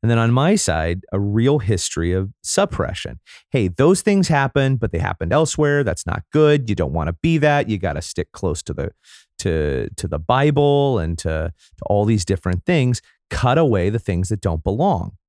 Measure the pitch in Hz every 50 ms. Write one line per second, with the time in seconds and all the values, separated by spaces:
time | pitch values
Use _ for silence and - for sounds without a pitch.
0 | - 113 117 117 113 113 120 127 139 165 202 202 - - 82 80 80 82 87 92
1 | - - - 98 101 101 101 110 117 131 143 151 104 92 110 90 - - - -
2 | 82 87 90 92 95 101 - _ _ - - - 196 196 - - - - - -
3 | - - 60 - _ _ - - _ _ - 135 107 92 87 - 135 156 190 190
4 | - - 202 196 185 - 165 143 139 139 - 139 135 135 135 120 113 - - 82
5 | 85 - 92 - 85 82 90 147 160 147 - - 151 147 143 143 139 107 80 -
6 | - - - - - _ - 151 156 151 147 151 131 113 104 85 85 69 67 82
7 | 80 78 87 - - 165 165 160 139 151 147 143 - - 110 98 98 90 76 76
8 | 85 - - - - _ _ - - 92 76 76 - - 69 67 71 - - _
9 | _ _ - - _ _ _ _ - 98 82 80 76 76 69 64 55 50 - -
10 | - 85 76 76 80 - 120 131 139 151 147 139 147 143 143 143 139 139 131 107
11 | 80 80 82 80 - 80 80 78 80 85 - _ _ _ _ - - - 101 101
12 | 104 107 113 104 87 - 98 92 - 92 90 90 - - 180 160 131 123 120 -
13 | _ _ _ _ _ _ - - - 123 127 151 165 143 113 98 87 95 107 117
14 | - - 95 85 90 87 110 101 - 98 82 78 - - 98 113 160 202 170 92
15 | - 50 - - _